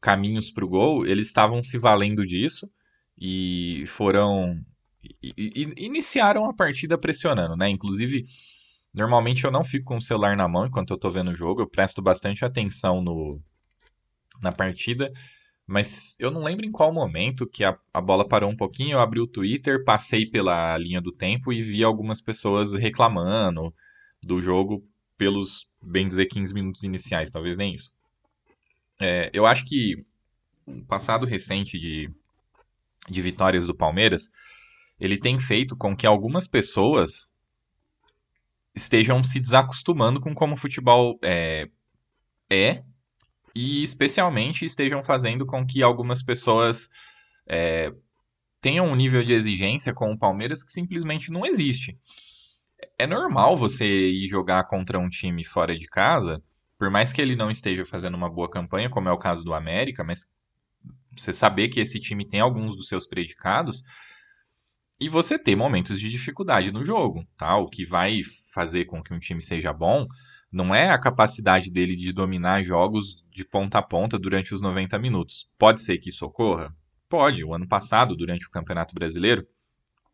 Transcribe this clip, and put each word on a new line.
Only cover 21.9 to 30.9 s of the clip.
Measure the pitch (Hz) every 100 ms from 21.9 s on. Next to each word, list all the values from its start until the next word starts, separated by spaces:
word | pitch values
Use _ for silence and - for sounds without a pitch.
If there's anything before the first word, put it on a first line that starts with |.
| 107 107 110
pessoas | - 110 107 101 104
reclamando | 98 113 107 117 92 87 110 95 82 82 - _ _ _ _
do | 87 90
jogo | 90 90 98 104 - _ _ -
pelos, | 98 101 95 - - _
bem | 92 92 95
dizer, | 92 95
quinze | 101 92
minutos | 101 95 -
iniciais, | 101 92 - - 78
talvez | 85 85 87
nem | 101
isso. | 87 - _ _ _ _ _ _ _ _ _ _ _
É, | 95 87 85
eu | 98 110
acho | 120 -
que | 143 107 82 - _ _ _ _ _ -
o | 60
passado | -